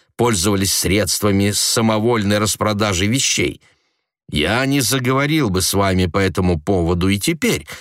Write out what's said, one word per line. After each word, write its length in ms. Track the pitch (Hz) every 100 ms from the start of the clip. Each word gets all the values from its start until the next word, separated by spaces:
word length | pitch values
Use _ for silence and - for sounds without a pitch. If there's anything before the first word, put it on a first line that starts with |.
| _ -
пользовались 580 | 120 98 101 98 95
средствами 800 | - 90 101 95 - 104 98 101
самовольной 880 | 95 - 123 110 107 113 113 98 104
распродажи 680 | 104 - 107 104 107 90 104
вещей. 540 | 135 - - 71 - _ _ _ _ _ _ -
Я 360 | 73 80 117 135
не 160 | 143
заговорил 680 | 120 135 123 131 147 156 113
бы 120 | 92
с 120 | -
вами 320 | 98 98 92 90
по 100 | 98
этому 420 | 95 87 90 80
поводу 480 | 98 92 85 90 95
и 80 | 101
теперь, 480 | - 165 233 85 - -